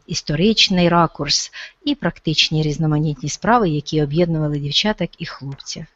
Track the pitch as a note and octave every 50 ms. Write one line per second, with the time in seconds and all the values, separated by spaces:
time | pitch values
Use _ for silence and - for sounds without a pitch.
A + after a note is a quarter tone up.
0 | - - D#3+ - - - D3+ D3 F3 A3 A3 - - - F#3+ F3+ F3 E3+ E3+ E3+
1 | E3 D#3 - - C#3+ C#3+ - - - - - - - - _ _ _ D4 C#4+ -
2 | - E3+ - - _ E3+ D3+ - - - D#3 D#3 D#3 D3+ D3 C#3+ D#3+ D#3 D3+ D3+
3 | D#3 D#3+ D3 - - C#3+ - - - F#3+ A#3 B3 A3 E3+ D3+ D3 - - - D3+
4 | D3+ C#3+ C#3+ E3+ F3 E3+ E3 D#3 D3+ D3+ D3 C#3+ C#3+ C#3+ C#3 - - G#3+ G#3+ -
5 | F3 E3+ - _ E3+ - - - C3 C#3 C3+ - - - - D#3+ D#3+ - _